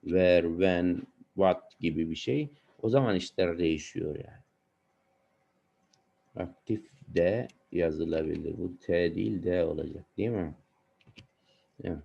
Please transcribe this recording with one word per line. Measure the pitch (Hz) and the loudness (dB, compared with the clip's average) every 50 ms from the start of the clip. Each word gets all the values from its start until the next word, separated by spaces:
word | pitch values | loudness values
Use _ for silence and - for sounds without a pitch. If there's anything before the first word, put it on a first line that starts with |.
where, | - - 85 92 92 90 90 87 82 85 | -4 0 2 4 6 6 6 6 4 2
when, | 82 85 95 95 90 87 87 90 87 85 - - _ _ - _ _ | 0 2 2 4 4 4 2 2 0 -2 -4 -12 _ _ -20 _ _
what | 92 95 92 90 - - - _ _ | 2 4 4 4 2 -2 -18 _ _
gibi | - 85 78 80 82 80 | -4 -4 -2 -2 -4 -4
bir | 82 | -4
şey, | 85 - - 127 147 151 143 - _ _ _ _ _ - | -8 -4 -2 -2 -2 -2 -6 -10 _ _ _ _ _ -4
o | 110 | 2
zaman | 117 139 135 120 101 | 2 2 2 4 0
işler | 92 90 - _ - 92 87 82 85 | 0 -2 -4 _ 0 0 0 0 0
değişiyor | 87 80 80 78 76 - - 87 87 78 76 | 2 0 0 0 -4 -8 -8 -6 -6 -6 -6
yani. | - - - - - _ _ _ _ _ _ _ _ _ _ _ _ _ _ _ _ _ _ _ _ _ _ _ _ _ _ _ _ _ _ _ _ _ _ _ _ _ _ _ | -8 -12 -14 -18 -20 _ _ _ _ _ _ _ _ _ _ _ _ _ _ _ _ _ _ _ _ _ _ _ _ _ _ _ _ _ _ _ _ _ _ _ _ _ _ _
Aktif | - 92 87 - _ _ - 113 107 - - _ _ - - | -10 -10 -10 -10 _ _ -4 -4 -4 -4 -14 _ _ -20 -4
de | - 85 85 90 104 117 123 - - _ _ _ - | 0 2 2 4 2 0 -4 -6 -12 _ _ _ -2
yazılabilir. | 87 85 82 80 78 82 80 80 80 80 78 80 80 80 80 80 85 | 0 0 0 0 -2 -2 -2 0 -2 0 -2 -4 -4 -6 -6 -6 -6
Bu | 87 90 87 - | -6 -8 -8 -10
T | - - 87 87 87 87 - | -4 0 2 2 2 2 0
değil, | - 95 - 107 92 85 | 0 -2 -2 -2 -2 -2
D | 90 90 90 82 | 0 2 2 2
olacak, | 80 80 78 78 78 - - - _ _ | 0 0 -4 -6 -8 -10 -12 -16 _ _
değil | - 101 113 | -4 -2 -2
mi? | 120 101 87 78 73 - _ _ _ _ _ _ _ _ _ - _ - - _ _ _ _ _ _ _ _ _ _ _ - | -2 -2 -4 -6 -8 -14 _ _ _ _ _ _ _ _ _ -20 _ -20 -20 _ _ _ _ _ _ _ _ _ _ _ -8
Evet. | 92 85 76 76 | -8 -8 -8 -10